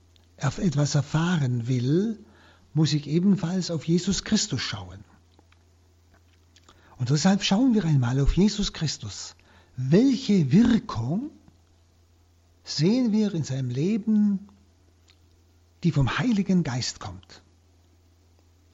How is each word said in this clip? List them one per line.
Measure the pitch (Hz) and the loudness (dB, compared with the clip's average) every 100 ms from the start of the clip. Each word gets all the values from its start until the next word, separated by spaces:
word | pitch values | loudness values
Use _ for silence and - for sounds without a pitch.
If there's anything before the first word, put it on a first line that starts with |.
| _ _ _ - | _ _ _ -6
erf-, | 139 - | -6 -2
etwas | 190 139 143 147 | -2 0 0 0
erfahren | - 156 170 175 131 123 117 | 0 0 0 0 0 -2 -2
will, | 127 127 165 220 214 - - - _ _ | -2 0 0 0 -4 -12 -20 -20 _ _
muss | 151 151 | 0 2
ich | 147 147 | 0 -2
ebenfalls | 160 196 180 160 185 165 | 0 2 2 0 -4 -4
auf | 165 - | -4 0
Jesus | 170 202 185 | 0 0 -4
Christus | - 220 - 127 | 0 -2 -2 -4
schauen. | - 104 92 98 - _ _ _ _ _ _ _ _ _ _ _ _ _ _ _ _ - _ - | -6 -10 -12 -18 -20 _ _ _ _ _ _ _ _ _ _ _ _ _ _ _ _ -20 _ -8
Und | 123 | 0
deshalb | 147 190 196 | 2 2 2
schauen | - 196 269 | 2 2 2
wir | 214 165 | 2 2
einmal | 143 120 131 | 2 2 0
auf | 139 - | 2 4
Jesus | 208 208 196 | 2 2 -6
Christus. | - 147 - 104 - - - _ _ _ - | -4 -6 -6 -12 -14 -16 -20 _ _ _ -8
Welche | 131 180 269 247 - 202 135 | 2 4 4 2 2 2 4
Wirkung | 165 254 226 - 110 117 185 302 - _ _ _ _ _ _ _ _ _ _ _ _ | 4 4 2 -2 -6 -4 -4 -6 -14 _ _ _ _ _ _ _ _ _ _ _ _
sehen | - - 165 247 240 | -12 -2 0 2 0
wir | 214 208 | 0 -2
in | 202 | -2
seinem | 127 131 127 | -6 -6 -6
Leben, | 123 175 220 214 214 208 196 - - _ _ _ _ _ _ _ _ _ _ _ _ | -4 -2 -2 0 0 2 -2 -8 -20 _ _ _ _ _ _ _ _ _ _ _ _
die | 170 | -2
vom | 147 123 - | 2 0 0
Heiligen | 247 202 196 185 | 0 0 2 0
Geist | 156 123 - - | 0 -4 -6 -8
kommt? | 98 92 - - _ _ _ _ _ _ _ _ _ _ _ _ _ | -12 -14 -20 -20 _ _ _ _ _ _ _ _ _ _ _ _ _